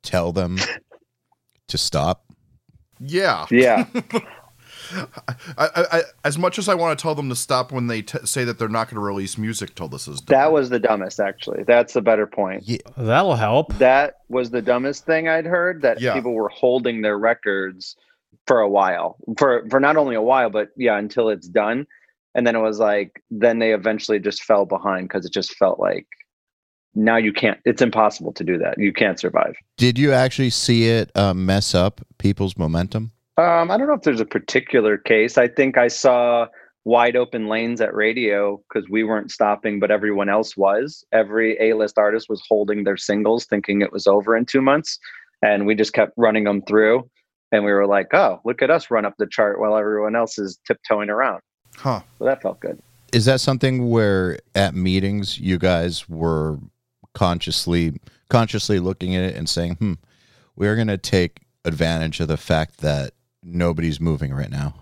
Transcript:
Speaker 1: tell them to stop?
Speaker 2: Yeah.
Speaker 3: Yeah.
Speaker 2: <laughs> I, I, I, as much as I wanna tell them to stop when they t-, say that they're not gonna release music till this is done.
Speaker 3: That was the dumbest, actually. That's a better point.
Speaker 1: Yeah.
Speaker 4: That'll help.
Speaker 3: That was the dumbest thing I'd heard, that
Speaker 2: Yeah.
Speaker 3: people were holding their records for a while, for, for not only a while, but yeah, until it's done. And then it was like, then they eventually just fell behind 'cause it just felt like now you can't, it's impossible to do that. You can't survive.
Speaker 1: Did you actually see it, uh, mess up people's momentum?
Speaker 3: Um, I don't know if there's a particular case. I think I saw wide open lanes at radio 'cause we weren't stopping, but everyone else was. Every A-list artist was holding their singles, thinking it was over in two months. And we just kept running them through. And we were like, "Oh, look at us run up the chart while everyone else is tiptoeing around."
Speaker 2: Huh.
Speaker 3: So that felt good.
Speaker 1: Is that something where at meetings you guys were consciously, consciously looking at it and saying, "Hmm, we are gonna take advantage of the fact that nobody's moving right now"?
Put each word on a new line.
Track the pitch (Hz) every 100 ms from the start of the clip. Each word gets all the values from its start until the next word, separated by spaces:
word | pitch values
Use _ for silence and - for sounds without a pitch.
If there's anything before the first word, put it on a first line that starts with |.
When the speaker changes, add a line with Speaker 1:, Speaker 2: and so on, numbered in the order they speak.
Speaker 1:
tell | - 92 87
them | 85 90 92 - - _ - _ _ _ _ _ _ -
to | -
stop? | - 73 76 - _ _ _ _ _ _ _ _
Speaker 2:
Yeah. | 135 180 190 98 76
Speaker 3:
Yeah. | 120 127 113 240
Speaker 2:
<laughs> | 247 - 233 - - _ _ _ - -
I, | 185 - - - 123 - 139
I, | 156 170 170
I, | 165 - _
as | 147 147
much | 180 180
as | 202
I |
wanna | 185 170 147
tell | 160 147
them | 139
to | 123
stop | - 127 127
when | 131 120
they | 113
t-, | 104 135 120
say | 139
that | 123 113
they're | 110
not | 113 113
gonna | 110 101
release | 101 98 -
music | 110 110 98 -
till | 80
this | 67 -
is | 69
done. | - 135
Speaker 3:
That | 151
was | 156 127
the | 123
dumbest, | 117 107 92 -
actually. | 98 - - -
That's | 98 120 117 127
a |
better | 107 110 104
point. | - 95 95 95
Speaker 1:
Yeah. | 117 - -
Speaker 4:
That'll | 113 131 196 127
help. | 107 123 160 -
Speaker 3:
That | 131 135 143 - _
was | 127 120
the | 120
dumbest | 110 123 135 139 -
thing | 160 160
I'd | 160 165
heard, | 175 175 170
that | 135 113
Speaker 2:
Yeah. | 123
Speaker 3:
people | 113 120
were | 113 104
holding | - 127 127 123 113
their | 107 104
records | 110 120 107 98 95 92 - - _ _ _ _ -
for | 123
a | 104
while, | 101 95 87 82 - - 113
for, | 139 120 113
for | 131
not | 139 156
only | 143 113
a |
while, | 113 131 120
but | 104 104 -
yeah, | 120 104
until | 104 123 113
it's | 101 90
done. | 101 104 123 147 _ _ _ _
And | - 120
then | 113
it |
was | 110 107
like, | 107 104 101 - _
then | 113 117 117
they | 113
eventually | 107 101 107 - 107
just | 98 -
fell | - 104 95
behind | 95 101 92 92
'cause | 98 87
it |
just | 101 92 -
felt | 95 -
like | 50 50 - - - _ _ _ _ _ _ 107
now | 107 117
you | 107
can't, | 104 117 98 -
it's | 117
impossible | 120 110 107 - 82
to | -
do | 85 87
that. | - -
You | 101
can't | - 104 85
survive. | - - - - _ -
Speaker 1:
Did | 123 120
you | 143
actually | 131 127 - 127
see | - - 117 113
it, | 113 - -
uh, | 101 92
mess | 92 98 - 90
up | 95 - - _
people's | 98 98 98 95
momentum? | 80 85 92 110 113 _ _ -
Speaker 3:
Um, | 170 170 170
I | 208
don't | 277
know |
if | 277
there's | 160 117
a | 110
particular | - - 143 139 131 107 104
case. | - 110 113 -
I | 120
think | 135 135 131
I | 120
saw | - 139 123 120 120 117 - - _
wide | 110 120 120 123
open | 123 120 107
lanes | 110 117 117
at | 110 -
radio | 107 117 113 101 101 101 _
'cause | 113 98
we | 107
weren't | 110 110 101
stopping, | - 104 104 113 101
but | 98
everyone | 104 104 101 101
else | 104 110 -
was. | 98 104 143 - _
Every | 110 104 110 110 110
A-list | 110 110 104 -
artist | 104 110 -
was | 104 -
holding | 107 104 104
their | 101 95
singles, | - 104 107 117 -
thinking | 101 98 101
it | 101
was | 98 98
over | 101 101 113
in | 123
two | 135
months. | 131 147 160 - - - _ _
And | 107 104 101
we |
just | 107 107
kept | - 104 -
running | 117 107
them | 104 101
through. | - 107 107 123 127 _ _ _ _
And | 110
we | 104
were | 101 101
like, | 101 92
"Oh, | 175 156 -
look | 113 120
at | 131
us | 160 -
run | 117 101
up | -
the | 107
chart | - 104 101
while | 107 107
everyone | 104 107 107 117
else | 113 -
is | 98 90 -
tiptoeing | 110 - 104 104
around." | 107 131 90 _ _ _ -
Speaker 2:
Huh. | 135 110 - _
Speaker 3:
So | 120
that | 135
felt | 98 95
good. | - - _ _ _
Speaker 1:
Is | 117
that | 107 131
something | - 131 135 127 120
where | 117 107 95 92 76 _
at | 98 98 78
meetings | 92 95 98 104 95 -
you | 87 90
guys | 92 87 87 80 -
were | 80 82 80 78 73 - _ _ _ _
consciously, | - 92 87 - - - 85 82 69 - _ _
consciously | 120 113 107 - 101
looking | 90 95 92 92
at |
it | 92 -
and | 80
saying, | - 85 85
"Hmm, | 107 87 _ _ _ _ _ -
we | 101
are | 107
gonna | 110 95
take | - 92 87 - _ _ 85
advantage | 78 82 82 80 73
of | 80
the | 78
fact | - 80 78 _
that | 76 71 67 _ _ _
nobody's | 87 87 87 80 82 71
moving | 82 76 71
right | 67 67
now"? | 69 71 -